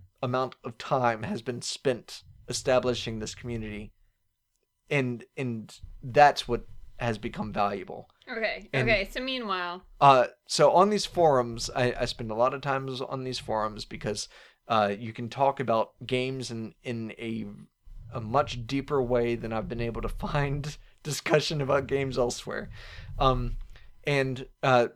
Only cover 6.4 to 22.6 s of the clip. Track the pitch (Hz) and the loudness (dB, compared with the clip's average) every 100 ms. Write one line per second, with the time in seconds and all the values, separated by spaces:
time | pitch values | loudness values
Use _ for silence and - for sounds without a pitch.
6.4 | - 117 - - - - 120 107 113 - | -2 -4 -4 -16 -16 -6 -4 -4 -6 -8
7.4 | 202 104 101 101 92 - - _ - 226 | -6 0 0 -2 -8 -12 -16 _ -12 -4
8.4 | 214 - 208 277 233 208 202 269 262 262 | -4 -4 -4 0 2 2 0 -6 -6 -6
9.4 | 220 185 175 180 - - 139 131 - - | -4 -4 -4 -8 -10 6 8 8 6 -2
10.4 | - - 147 170 202 208 - 180 165 135 | -4 6 8 8 6 4 -2 4 6 6
11.4 | 120 113 - - 123 - 120 - 113 110 | 2 -2 -6 0 0 0 -4 -4 -4 2
12.4 | 123 139 139 135 135 127 - 135 131 120 | 2 0 -4 -4 -4 -8 -6 -6 -6 -8
13.4 | - 110 107 107 - 107 107 104 - - | -4 -2 -2 -4 -12 -8 -6 -6 -8 -14
14.4 | - _ - 113 104 104 117 113 120 131 | -20 _ -2 2 2 0 -6 -8 -6 0
15.4 | 139 - 120 113 107 - 117 127 127 135 | 2 2 0 2 0 -4 -4 -2 -2 -4
16.4 | 120 113 110 - 135 117 113 - 113 113 | -8 -8 -10 -10 -8 -6 -6 -8 -6 -6
17.4 | 101 101 - _ - - - 123 110 131 | -8 -12 -20 _ -20 -16 -12 -8 -2 0
18.4 | 147 123 110 139 135 143 120 123 120 120 | 0 -2 -4 -4 0 0 2 2 2 0
19.4 | 113 113 92 120 117 120 113 - 202 151 | -2 -4 -4 -4 -4 -4 -6 -4 -4 -2
20.4 | 143 143 147 - - - 156 135 - 151 | 0 -2 -6 -10 -18 -14 -8 -6 2 2
21.4 | - 151 135 139 131 139 135 127 120 - | 2 -2 0 0 2 -2 0 0 0 -2
22.4 | - - | -8 -8